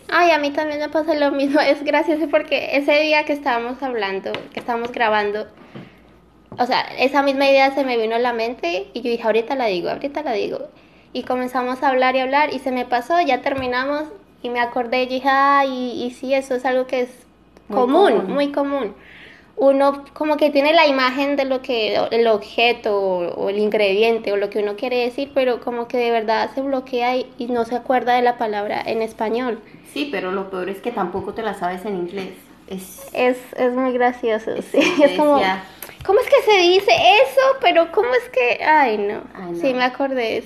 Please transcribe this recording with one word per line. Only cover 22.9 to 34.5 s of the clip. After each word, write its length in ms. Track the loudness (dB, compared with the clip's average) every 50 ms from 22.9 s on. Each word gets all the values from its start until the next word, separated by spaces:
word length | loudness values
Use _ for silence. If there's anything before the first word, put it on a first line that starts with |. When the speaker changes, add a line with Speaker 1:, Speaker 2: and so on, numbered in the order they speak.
| 0 0
Speaker 1:
o, 280 | 0 0 0 -2 -2 -4 -4
o 140 | -4 -4 -4
el 80 | -2 0
ingrediente 720 | 0 0 2 2 2 2 4 4 4 2 2 0 -2 -2
o 60 | -2 -2
lo 120 | -2 -2
que 80 | -2 -2
uno 160 | -4 -4 -4
quiere 220 | -4 -6 -4 -2 -2
decir, 340 | -2 -2 -4 -6 -6 -4 0
pero 240 | 0 0 0 0 -2
como 260 | -4 -6 -6 -6 -6 -4
que 100 | -2 -2
de 120 | 0 2
verdad 380 | 0 0 0 0 0 0 0 -2 -4
se 60 | -4
bloquea 560 | -4 -2 -2 -4 -4 -4 -4 -2 0 0 0 -2
y, 100 | -4 -6 -8 -10
y 100 | -6 -4
no 180 | -2 -2 -2
se 100 | -2 -4
acuerda 380 | -6 -2 0 0 0 2 2 2
de 60 | 2 4
la 140 | 2 2 0
palabra 420 | -2 -4 -4 -4 -4 -4 -4 -6 -4
en 180 | -4 -4 -4 -4
español. 560 | -4 -4 -4 -4 -2 -2 -2 -2 -4 -4 -6 -8 -18 -20 -20 -20 -12 -8
Speaker 2:
Sí, 160 | -8 -6 -6
pero 200 | -6 -6 -4 -4
lo 180 | -4 -4 -6 -6
peor 200 | -6 -6 -6 -6
es 100 | -8 -6
que 120 | -8 -6
tampoco 420 | -4 -4 -4 -4 -4 -6 -6 -8 -8
te 60 | -6 -6
la 100 | -6 -6
sabes 320 | -4 -4 -6 -6 -6 -6
en 100 | -6 -6 -4
inglés. 320 | -6 -6 -6 -8 -10 -10 -12 -16 -20 -20 -20 -20 -16 -14
Es 420 | -12 -12 -12 -14 -18 -18 -18 -10 -2
Speaker 1:
Es, 240 | 0 2 2 0 -2 -4 -12 -6
es 180 | -2 0 0 0
muy 200 | 0 -2 -2 0
gracioso, 580 | 0 0 0 0 -2 -2 -2 -2 -2 -4 -6